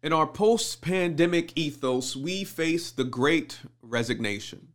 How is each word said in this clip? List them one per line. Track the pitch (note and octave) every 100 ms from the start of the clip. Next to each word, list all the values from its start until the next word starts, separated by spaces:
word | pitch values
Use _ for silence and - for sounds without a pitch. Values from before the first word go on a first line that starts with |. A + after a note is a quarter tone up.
In | D3+
our | D#3+ D#3
post-pandemic | - G#3+ A3+ - - D#3+ F#3 F3+ D3+ E3+ E3+ E3+ -
ethos, | D#3 C3 C3 B2+ B2+ C3+
we | D3+ F#3+
face | G3 - D#3+ E3+ E3+
the | -
great | B2+ B2 C#3 E3 - - - _
resignation. | A#2 A#2 A#2 A#2 G#2+ G2+ - - -